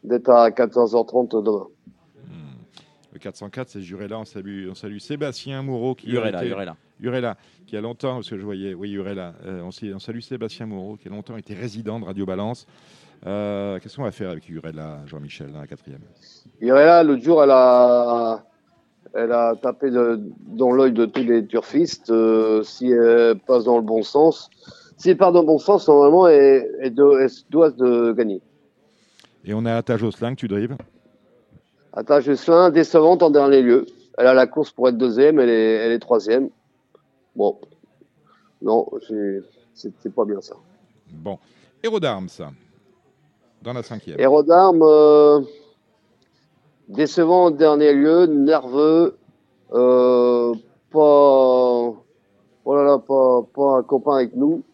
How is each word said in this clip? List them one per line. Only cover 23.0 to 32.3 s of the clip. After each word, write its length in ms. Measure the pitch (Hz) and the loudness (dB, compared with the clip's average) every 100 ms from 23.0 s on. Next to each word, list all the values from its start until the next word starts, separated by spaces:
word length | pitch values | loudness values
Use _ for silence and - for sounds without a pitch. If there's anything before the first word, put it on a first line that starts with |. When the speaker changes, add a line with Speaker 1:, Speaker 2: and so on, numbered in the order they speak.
| 117 117 117 104 | 4 4 4 0
Speaker 1:
passe 260 | - 123 | 0 0
dans 120 | 110 120 | 2 0
le 60 | |
bon 200 | 110 113 | 0 -4
sens, 460 | 104 143 160 - - _ - - _ _ | -2 2 2 0 -12 _ -20 -20 _ _
si 140 | 180 | -2
elle 60 | 165 | 2
part 160 | 185 | 4
dans 80 | 175 | 4
le 60 | 156 | 4
bon 120 | 151 | 0
sens, 300 | 151 202 - | 2 0 4
normalement, 400 | 147 143 170 180 | 6 6 6 6
elle, 420 | 147 139 135 120 - | 6 6 4 0 -8
elle 140 | 131 | -8
do-, 240 | 117 143 139 | 2 4 4
elle 120 | 135 | 0
se 140 | - _ | -4 _
doit 200 | 147 160 | 0 0
de 420 | 120 127 120 117 | 2 0 0 0
gagner. 280 | 113 113 95 _ _ _ _ _ _ _ _ _ _ | -2 -4 -6 _ _ _ _ _ _ _ _ _ _
Speaker 2:
Et 80 | - | -10
on 100 | 107 | -6
a 100 | 117 | -4
Atta 220 | 117 117 113 | -4 -4 -4
Josselin 380 | 113 - 117 | -4 -6 -10
que 60 | 135 | -8
tu 80 | 117 | -8
dribbles. 280 | 101 113 135 - _ _ _ _ _ _ _ _ _ _ | -6 -6 -10 -20 _ _ _ _ _ _ _ _ _ _
Speaker 1:
Atta 280 | - 113 147 | -14 0 0
Josselin, 500 | 131 | 2